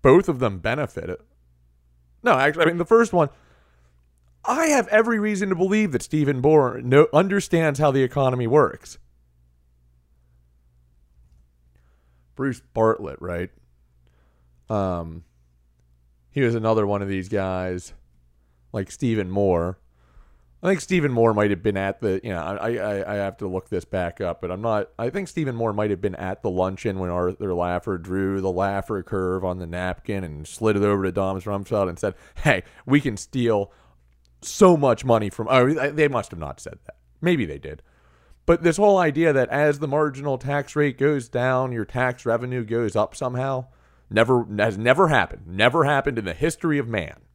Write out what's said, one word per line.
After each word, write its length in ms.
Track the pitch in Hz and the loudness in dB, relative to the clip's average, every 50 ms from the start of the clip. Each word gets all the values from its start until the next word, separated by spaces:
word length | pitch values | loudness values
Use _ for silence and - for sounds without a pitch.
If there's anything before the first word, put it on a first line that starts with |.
| - | 6
Both 260 | 139 131 180 202 - | 8 6 6 4 2
of 80 | 151 127 | -2 -2
them 220 | 127 113 98 92 | -2 -4 -4 -4
benefit 500 | 80 110 120 147 147 - - - 85 87 | -4 -4 -4 -4 -4 -8 -8 -10 -10 -10
it. 120 | 90 - _ _ _ _ _ _ _ _ _ _ _ _ _ _ _ _ _ _ _ _ | -10 -12 _ _ _ _ _ _ _ _ _ _ _ _ _ _ _ _ _ _ _ _
No, 120 | - 240 196 | 0 2 2
actually, 320 | 131 135 147 151 160 165 | 4 4 2 2 4 2
I 20 | 160 | 2
mean, 100 | 170 175 | 2 0
the 80 | 170 | 0
first 280 | - 226 226 233 214 - | 4 4 4 4 4 4
one, 160 | 175 156 135 - _ _ _ _ _ _ _ _ _ _ _ _ _ _ _ _ _ _ _ _ _ _ | 2 2 2 -2 _ _ _ _ _ _ _ _ _ _ _ _ _ _ _ _ _ _ _ _ _ _
I 220 | - 247 294 330 320 | -4 -2 0 2 2
have 200 | 294 269 233 - | 2 2 2 2
every 280 | 208 214 226 233 233 214 | 2 2 2 2 0 0
reason 320 | 208 214 214 185 202 196 | 0 -2 0 -2 0 -2
to 60 | 190 | 0
believe 360 | 165 185 190 202 214 214 196 135 | 0 0 2 2 2 2 2 0
that 100 | 120 - | -4 -4
Stephen 360 | - - 156 147 135 143 127 | -2 -2 0 0 0 0 2
Bohr 440 | 123 147 156 151 139 123 - 120 120 | 4 6 6 6 6 4 -2 -4 -2
kno-, 240 | 123 131 143 160 156 - | 4 6 6 6 8 6
understands 680 | 151 190 196 196 202 - - - 165 165 156 143 131 | 2 4 4 0 -2 0 0 0 2 2 2 0 2
how 100 | 151 147 | 2 2
the 140 | 131 135 131 | 4 4 2
economy 420 | 123 - 147 135 131 127 123 123 | 2 0 0 0 0 0 0 0
works. 540 | 113 123 151 139 87 - - - - - - - _ _ _ _ _ _ _ _ _ _ _ _ _ _ _ _ _ _ _ _ _ _ _ _ _ _ _ _ _ _ _ _ _ _ _ _ _ _ _ _ _ _ _ _ _ _ _ _ _ _ _ _ _ _ _ _ _ _ _ _ _ _ _ _ _ _ | 4 4 4 4 4 0 -8 -18 -20 -20 -20 -20 _ _ _ _ _ _ _ _ _ _ _ _ _ _ _ _ _ _ _ _ _ _ _ _ _ _ _ _ _ _ _ _ _ _ _ _ _ _ _ _ _ _ _ _ _ _ _ _ _ _ _ _ _ _ _ _ _ _ _ _ _ _ _ _ _ _
Bruce 260 | - 135 139 123 - _ _ _ | -6 -4 -4 -4 -6 _ _ _
Bartlett, 440 | 117 110 110 110 - 104 117 69 - | 2 2 2 2 0 -4 -12 -12 -10
right? 300 | - 90 87 85 90 92 _ _ _ _ _ _ _ _ _ _ _ _ _ _ _ _ _ _ _ _ _ _ _ _ | -8 -8 -6 -6 -6 -8 _ _ _ _ _ _ _ _ _ _ _ _ _ _ _ _ _ _ _ _ _ _ _ _
Um, 540 | 113 104 98 92 90 87 82 82 80 85 82 _ _ _ _ _ _ _ _ _ _ _ _ _ _ _ _ _ _ _ _ _ | -4 -2 -2 -2 -4 -4 -6 -10 -14 -16 -18 _ _ _ _ _ _ _ _ _ _ _ _ _ _ _ _ _ _ _ _ _
he 120 | _ 143 | _ 0
was 120 | 135 120 117 | 0 0 0
another 320 | 117 110 113 110 110 104 | 0 0 2 2 2 2
one 160 | 101 101 101 | 2 0 -2
of 60 | 101 98 | -2 -4
these 220 | 98 95 92 98 | -4 -6 -6 -4
guys, 640 | 107 101 95 95 92 92 92 92 90 90 - - - - _ _ _ _ _ _ _ _ _ _ _ _ _ _ | -4 -4 -2 -2 -4 -4 -4 -6 -6 -8 -10 -14 -20 -20 _ _ _ _ _ _ _ _ _ _ _ _ _ _
like 200 | - 107 95 - | -8 -8 -8 -8
Stephen 400 | - - - 123 113 107 98 90 | -8 -4 -2 -2 0 0 -2 -2
Moore, 480 | 92 101 101 98 92 85 82 87 92 _ _ _ _ _ _ _ _ - - _ _ _ _ _ _ _ - - | -2 0 2 2 2 2 0 -2 -6 _ _ _ _ _ _ _ _ -20 -20 _ _ _ _ _ _ _ -2 -2
I 40 | |
think 100 | 196 180 | 0 0
Stephen 320 | - - 190 180 147 143 127 | -2 0 0 0 2 2 2
Moore 200 | 117 117 113 110 | 4 4 4 4
might 160 | 104 104 104 | 4 2 2
have 140 | 101 85 98 | 0 0 0
been 140 | 110 101 95 | -2 -2 0
at 240 | 98 98 98 - | -2 -4 -4 -2
the, 180 | - 107 95 95 | -2 -2 -2 -2
you 100 | - 113 | -4 -6
know, 80 | 95 85 | -6 -6
I, 360 | 78 80 98 101 - 113 120 | -6 -6 -8 -6 -4 -4 -4
I, 380 | 110 92 107 104 98 95 82 104 | -4 -4 -4 -4 -4 -6 -6 -4
I 20 | |
have 220 | 101 98 98 92 - | -4 -4 -6 -6 -8
to 100 | 104 95 | -10 -6
look 220 | 92 92 - _ | -6 -8 -8 _
this 160 | - 92 - | -8 -8 -8
back 340 | _ - 95 87 85 85 - | _ -6 -4 -4 -4 -6 -6
up, 220 | 98 87 82 - | -6 -6 -6 -6
but 100 | - 87 | -8 -8
I'm 100 | 90 92 | -8 -6
not, 280 | 107 117 110 104 98 - _ - | -4 -2 -2 -2 -4 -6 _ -6
I 100 | 113 120 | -6 -6
think 200 | - 202 190 - | -4 -6 -8 -8
Stephen 260 | - - 156 135 123 | -6 -6 -6 -4 -4
Moore 160 | 117 117 113 | -4 -4 -4
might 200 | 101 101 107 107 | -2 -2 -2 -2
have 100 | 101 87 | -2 -2
been 140 | 98 104 90 | -4 -6 -6
at 280 | - - 92 95 - - | -4 -8 -8 -8 -6 -6
the 60 | 110 | -4
luncheon 500 | 90 90 92 95 95 101 - 113 95 95 | -2 0 -2 -2 -2 -4 -6 -6 -4 -4
when 100 | 92 90 | -4 -4
Arthur 380 | 87 90 90 90 - - 104 98 | -2 -2 -2 -2 -4 -4 -6 -4
Laffer 500 | 90 87 87 87 90 90 - - 98 87 | -2 -2 -2 -2 -2 -4 -4 -4 -6 -6
drew 400 | 82 92 90 95 98 95 98 98 | -6 -6 -4 -2 -2 0 -2 -2
the 100 | 95 95 | -2 -2
Laffer 540 | 90 90 98 98 98 98 95 - 110 98 87 | -2 0 -2 0 -2 -4 -4 -4 -6 -6 -6
curve 400 | - - 98 92 92 92 95 92 | -6 -4 -4 -2 -2 -2 -2 -4
on 140 | 92 90 92 | -4 -6 -6
the 60 | 90 | -8
napkin 600 | 82 85 90 92 92 90 - - - 104 98 95 | -10 -8 -6 -6 -6 -6 -8 -8 -8 -6 -6 -6
and 200 | 82 76 73 76 | -8 -10 -12 -14
slid 300 | - - - 110 110 107 | -16 -12 -2 0 2 2
it 80 | 101 101 | 4 2
over 200 | 104 104 98 95 | 2 2 2 0
to 80 | 95 85 | -2 -2
Donald 320 | 101 95 95 95 95 90 | -2 -2 -2 -4 -6 -6
Rumsfeld 420 | 107 101 101 98 - 117 107 98 92 | -6 -6 -6 -6 -4 0 0 0 -2
and 100 | 85 82 | -2 -4
said, 180 | - 101 - - - - _ | -6 -6 -6 -8 -20 -20 _
"Hey, 280 | - - 151 123 92 - - _ - - | -4 0 0 0 0 -2 -10 _ -20 -4
we 140 | - 135 147 | 2 2 2
can 160 | 143 139 107 | 2 0 -8
steal 560 | 98 - - - 135 120 117 110 101 101 - _ _ _ _ _ _ _ _ _ _ _ _ _ _ | -8 -12 -8 -4 -2 0 2 2 0 0 -4 _ _ _ _ _ _ _ _ _ _ _ _ _ _
so 340 | - - - - 208 185 175 | -16 -14 2 6 6 6 6
much 300 | 156 143 135 117 - - | 6 4 2 2 0 2
money 240 | 131 117 110 107 98 | 2 2 2 2 -2
from," 180 | - - 113 - | -6 -8 -4 2
oh, 300 | 131 131 123 131 156 151 | 4 4 4 4 2 0
I, 120 | 131 143 | -2 -4
they 180 | 147 151 151 143 | 0 0 0 0
must 220 | 139 117 98 - | 0 -2 -6 -6
have 80 | - 85 | -10 -12
not 200 | 78 69 65 - | -10 -10 -12 -12
said 200 | - - - - _ | -16 -18 -18 -16 _
that. 120 | - - _ _ _ _ _ | -20 -20 _ _ _ _ _
Maybe 240 | - 175 180 147 110 | 0 0 0 0 -2
they 140 | 78 71 71 | -4 -6 -12
did. 220 | 69 69 76 73 - _ _ _ _ _ _ _ _ _ - _ _ | -12 -14 -14 -14 -18 _ _ _ _ _ _ _ _ _ -20 _ _
But 160 | - 170 165 | 2 2 4
this 140 | 160 170 160 | 4 2 2
whole 220 | - 208 208 202 190 | 4 4 4 6 4
idea 340 | 180 160 139 147 165 160 | 4 2 2 2 2 4
that 160 | 143 135 123 - | 4 2 2 0
as 320 | 123 139 147 151 147 143 | 0 0 2 2 0 0
the 80 | 151 143 | -4 -2
marginal 500 | 139 151 156 151 135 131 139 147 135 123 | 0 0 0 -2 -4 -6 -6 -6 -6 -4
tax 380 | 127 135 139 143 139 - - | -4 -4 -4 -4 -4 -4 -2
rate 220 | 147 147 143 120 - | 0 0 0 0 0
goes 320 | 135 147 151 139 120 - | 0 0 0 0 -4 -6
down, 420 | - 123 123 131 131 127 131 131 | -6 -2 0 0 0 0 -2 -2
your 140 | 123 113 104 | -4 -6 -6
tax 400 | - - 127 127 127 120 - - | -6 -4 -2 -2 -2 -2 -4 -2
revenue 400 | 120 113 117 123 127 127 127 117 | -2 0 0 -2 -4 -6 -6 -6
goes 280 | 104 113 117 120 107 - | -4 -2 -2 -2 0 0
up 220 | 110 104 - - | 0 -2 -2 -4
somehow, 520 | - 135 127 123 123 131 135 135 127 123 - _ _ _ _ _ _ _ _ | -8 -8 -6 -4 -4 -4 -4 -4 -6 -8 -12 _ _ _ _ _ _ _ _
never, 360 | - 104 117 117 131 123 117 98 104 104 | 2 2 4 4 4 2 2 -2 -2 0
has 200 | 104 113 104 95 | 0 0 0 -2
never 300 | 110 120 135 151 190 160 | 2 2 4 4 4 4
happened. 400 | 151 120 90 - - 101 95 82 | 4 2 0 0 -6 -16 -16 -14
Never 380 | 90 95 107 123 123 165 151 | -2 2 2 4 4 4 2
happened 340 | 139 147 139 135 143 127 117 | 2 2 0 0 -2 -4 -4
in 60 | 101 | -6
the 80 | 92 82 | -6 -6
history 440 | - 139 165 - - - 170 151 143 | -2 -2 -4 -4 -2 -2 -2 -2 -2
of 120 | 123 117 | -2 -2
man. 320 | 117 101 82 71 69 - _ _ _ | -4 -6 -6 -6 -12 -20 _ _ _